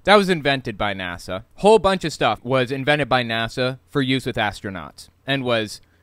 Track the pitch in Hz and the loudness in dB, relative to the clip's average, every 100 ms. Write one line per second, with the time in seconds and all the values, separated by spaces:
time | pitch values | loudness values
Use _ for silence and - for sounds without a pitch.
0 | - 208 185 175 143 135 123 101 104 95 | 4 6 6 0 0 -2 -2 -4 -4 -4
1 | 90 87 - 92 - - 196 220 190 190 | -6 -8 -8 -8 -10 0 4 6 4 0
2 | 160 - 135 104 120 131 123 135 131 151 | -2 -2 0 0 0 0 0 -2 0 0
3 | 127 127 117 113 113 - 127 131 _ 147 | 2 0 0 -2 -4 -2 -4 -4 _ -2
4 | 131 135 127 117 104 95 107 95 76 - | 0 0 -2 -2 -2 -4 -8 -10 -12 -18
5 | - _ - 139 123 117 107 - _ _ | -20 _ -4 -2 0 -2 -2 -8 _ _